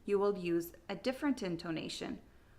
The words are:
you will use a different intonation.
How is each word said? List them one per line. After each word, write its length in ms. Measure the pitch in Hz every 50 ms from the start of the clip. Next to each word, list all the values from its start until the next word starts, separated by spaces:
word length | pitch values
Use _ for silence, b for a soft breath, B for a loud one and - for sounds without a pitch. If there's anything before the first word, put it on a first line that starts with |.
| B
you 120 | - 202 202
will 200 | 196 202 208 190
use 340 | 180 175 170 170 170 170 - - - -
a 60 | 202
different 480 | 185 - 240 254 254 - 294 269 - -
intonation. 760 | 185 175 165 - 175 165 156 - - - - - - - - - b b b b b b